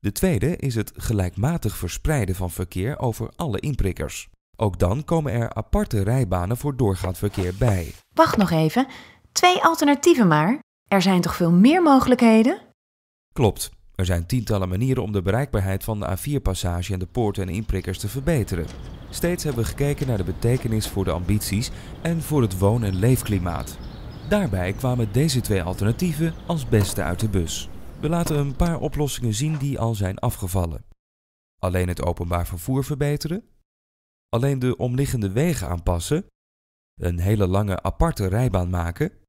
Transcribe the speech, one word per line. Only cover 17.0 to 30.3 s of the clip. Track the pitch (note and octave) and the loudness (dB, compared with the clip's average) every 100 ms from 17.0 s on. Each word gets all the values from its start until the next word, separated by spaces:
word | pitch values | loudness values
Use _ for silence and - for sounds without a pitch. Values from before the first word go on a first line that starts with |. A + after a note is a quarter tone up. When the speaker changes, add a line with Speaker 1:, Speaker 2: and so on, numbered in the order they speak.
| F2+ | -4
Speaker 1:
poorten | - A2 G2+ F#2 | -2 -2 -2 -4
en | |
inprikkers | F#2 A2+ G2 F#2+ F#2+ | -4 -2 -4 -4 -6
te | G#2 | -6
verbeteren. | A#2 C3+ D#3+ G2+ F2+ D2+ - - - - | -4 0 0 0 -4 -6 -10 -14 -16 -12
Steeds | - E3+ F3 | -4 -2 -2
hebben | D3+ A#2+ | -2 -2
we | A2 | -4
gekeken | - C#3+ C#3+ C3+ | -2 -2 0 -2
naar | A2 | -2
de | |
betekenis | F2+ F2+ A#2 B2+ A#2 A2 - | -2 0 0 0 0 -2 -2
voor | G2+ | -2
de | F#2 | -2
ambities | D#2+ F2+ G#2 - G2 B2 - - - | -2 0 0 0 -2 -4 -8 -14 -8
en | E3 E3+ | -4 -2
voor | D3 D3+ | 0 2
het | A2+ F#2 | 2 2
woon- | G2 A#2 | 2 2
en | G#2+ F#2+ | 0 2
leefklimaat. | A2 B2+ - G2 F2+ D#2 C2 - - - - - - | 2 2 2 -2 0 -4 -8 -10 -14 -14 -14 -14 -2
Daarbij | G#3 F3 F#2+ F2+ | 0 0 -2 -2
kwamen | G#2 B2+ B2 A2 | -2 -2 0 0
deze | G#2 D#3 B2+ | 2 2 0
twee | - G2 | 0 0
alternatieven | E2+ F2+ G2+ B2 F3+ D3 E3 E3 - | 0 -2 0 0 -2 0 -2 -4 -4
als | E3 A#2 | -4 2
beste | A2+ F#2+ - | 2 2 0
uit | D#2+ F2 | -2 0
de | A2 | 0
bus. | G2 D#2+ - - - - - | 0 -2 -6 -10 -12 -14 -6
We | D3+ | -2
laten | E3+ E3+ D3+ | 0 0 0
een | C#3+ C3+ | -2 0
paar | F3 E3+ | 0 0
oplossingen | D3+ C#3+ D3 - A#2+ | -4 -2 -2 -2 -2
zien | G#2 D3+ D#3 | 0 -2 -2
die | C#3 C3+ | -4 -2
al | A2+ | -2
zijn | A2 F#2+ G2 | 0 -2 -2
afgevallen. | A#2 | -4